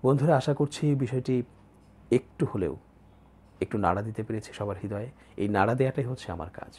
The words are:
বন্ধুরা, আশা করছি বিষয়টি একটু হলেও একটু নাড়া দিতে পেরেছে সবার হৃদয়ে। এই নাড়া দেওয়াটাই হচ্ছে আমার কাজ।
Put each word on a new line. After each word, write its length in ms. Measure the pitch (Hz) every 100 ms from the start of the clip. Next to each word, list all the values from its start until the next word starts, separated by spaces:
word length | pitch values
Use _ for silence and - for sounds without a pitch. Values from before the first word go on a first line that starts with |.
বন্ধুরা, 340 | 131 139 147 143
আশা 180 | 131
করছি 400 | 139 147 - 151
বিষয়টি 480 | 143 123 127 123 127 117 - - - - - -
একটু 360 | 117 - - 147
হলেও 300 | 107 87 - - - - - - - - -
একটু 180 | 92 110
নাড়া 240 | 95 92
দিতে 200 | 110 110
পেরেছে 300 | 107 110 -
সবার 240 | - 104 95
হৃদয়ে। 280 | 101 101 120 - - -
এই 120 | 101
নাড়া 260 | 104 101
দেওয়াটাই 300 | 127 131 139
হচ্ছে 280 | 123 127 -
আমার 180 | 85 78
কাজ। 280 | - -